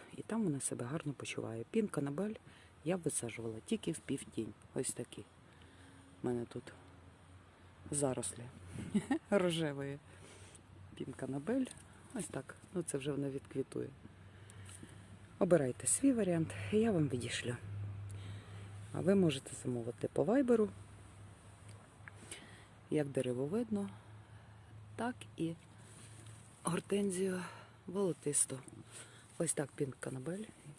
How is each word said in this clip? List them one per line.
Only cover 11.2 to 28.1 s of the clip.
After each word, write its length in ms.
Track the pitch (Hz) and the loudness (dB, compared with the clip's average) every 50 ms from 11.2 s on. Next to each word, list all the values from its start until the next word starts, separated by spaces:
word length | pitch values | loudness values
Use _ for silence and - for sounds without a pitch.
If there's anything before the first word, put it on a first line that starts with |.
| 135 127 135 143 143 214 247 269 254 - - - - - - - - - - | -4 -2 -2 -2 0 2 2 2 2 0 -4 -14 -16 -18 -18 -20 -16 -8 -6
Ось 120 | 226 - | -4 -4
так. 300 | - - 135 131 - - - - - - | -2 -4 -6 -6 -6 -14 -16 -12 -4 -2
Ну, 80 | 175 | -2
це 160 | 165 - - 139 | -2 0 -2 -2
вже 140 | 131 147 | 0 0
вона 180 | 139 139 143 139 | 0 0 0 0
відквітує. 580 | 135 139 - - - 131 131 - - - 123 131 135 - - - - - - - - - - - - - - - - - - - - - - - - - - - - - | -2 -4 -6 -4 -2 -2 -2 0 -2 -4 -4 -4 -8 -14 -16 -18 -18 -18 -18 -18 -18 -18 -18 -16 -16 -14 -14 -14 -14 -14 -14 -16 -16 -18 -16 -16 -18 -18 -18 -10 0 2
Обирайте 480 | 202 175 180 156 135 127 - - - | 6 8 8 8 8 4 0 0 2
свій 260 | - - - - 277 | 4 4 6 6 6
варіант, 360 | 254 226 202 180 170 165 165 - - - - - | 6 6 4 4 4 4 2 0 -2 -6 -2 4
і 40 | 208 | 4
я 160 | 214 226 233 | 6 6 6
вам 160 | 196 165 151 131 | 6 6 4 4
відішлю. 480 | 131 120 117 117 - - - 117 120 - - - - - - - - - - - - - - - - - - - - - - - - - - - | 2 0 0 -2 -2 -2 -2 -2 -4 -4 -6 -8 -6 -6 -6 -6 -6 -8 -8 -8 -8 -8 -8 -8 -8 -10 -10 -10 -12 -12 -10 -12 -12 -12 -10 -4
А 80 | - - | -2 2
ви 140 | 147 175 202 | 6 8 8
можете 360 | 202 180 160 135 135 - - 135 - | 8 8 6 6 2 -4 -8 -10 -4
замовити 460 | - 127 123 120 113 120 - - - - | -2 -2 -2 0 -2 -4 -2 -2 -2 0
по 160 | - - 139 | 4 4 6
вайберу, 440 | 175 233 285 262 240 240 220 214 196 - - - - - - - - - - - - - - - - - - - - - - - - - - - - - - - - - - - - - - - - - - - - | 6 6 6 8 8 8 6 6 4 2 -8 -14 -16 -16 -16 -16 -18 -18 -16 -16 -18 -18 -18 -18 -20 -20 -18 -16 -16 -16 -16 -18 -20 -20 -16 -16 -16 -16 -16 -14 -14 -14 -14 -14 -16 -16 -18 -18 -20 -20 -14 -4 0
як 160 | - 151 147 | 2 2 2
деревовидну, 840 | 139 131 135 123 123 120 123 139 147 190 233 247 220 214 202 202 196 - - - - - - - - - - - - - - - - - - - - - | 2 2 2 2 2 2 0 0 0 2 0 0 2 0 0 0 -2 -6 -12 -16 -16 -18 -18 -18 -18 -18 -18 -18 -18 -20 -20 -18 -18 -18 -18 -16 -12 -6
так 180 | - 226 247 247 - - - - | -4 -2 -2 -4 -6 -10 -10 -2
і 180 | - 165 165 165 - - - - - - - - - - - - - - - - - - - - - | -2 0 0 -2 -4 -10 -20 -20 -20 -18 -18 -18 -16 -16 -16 -16 -16 -16 -16 -16 -16 -18 -20 -14 -4
гортензію 800 | - 165 165 - - - 196 202 202 196 180 180 196 190 180 180 175 170 - - - - - - - - | -2 0 0 0 2 2 4 4 4 4 4 4 2 2 2 0 -2 -6 -10 -12 -16 -18 -18 -14 -8 -2
волотисту. 720 | 175 202 202 175 | 2 4 4 4